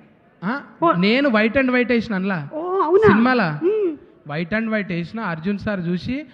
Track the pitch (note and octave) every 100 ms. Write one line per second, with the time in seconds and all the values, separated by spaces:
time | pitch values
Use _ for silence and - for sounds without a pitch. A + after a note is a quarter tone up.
0 | - _ _ _ F3 A#3+ - - E4+ F3+
1 | G3 B3 C#4+ A3 A3 C4+ C4 B3 B3 A#3+
2 | A3 G3 F#3+ F#3 C#3+ D4+ F4 F#4+ D#4 F#4
3 | A4 A3 A#3+ B3+ F3+ D3 E4+ A4 F#4+ C#4+
4 | - - D3 D3 E3+ G#3+ A3+ G#3+ G3 E3+
5 | E3+ A3 G#3+ D#3+ E3+ G3+ A3 G3+ E3+ F3
6 | G#3 C4 D#4